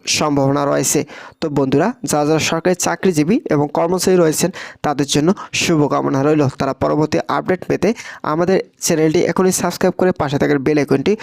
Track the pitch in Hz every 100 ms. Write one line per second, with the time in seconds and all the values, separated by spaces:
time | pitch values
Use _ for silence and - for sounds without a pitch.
0 | - - 151 143 135 143 143 143 135 151
1 | - - - - 160 143 135 139 131 -
2 | 143 151 147 156 - 165 180 180 175 170
3 | 190 156 151 254 - 147 147 165 170 185
4 | 190 185 160 - 170 - - - 151 139
5 | 139 147 160 202 - - - 160 143 143
6 | 139 139 147 151 135 - 139 - 151 151
7 | 151 165 - 139 156 180 - 143 180 240
8 | - - - 156 175 190 - _ - 156
9 | 160 151 - - 185 - 175 - 185 -
10 | 185 - 147 139 147 143 143 151 135 139
11 | 160 214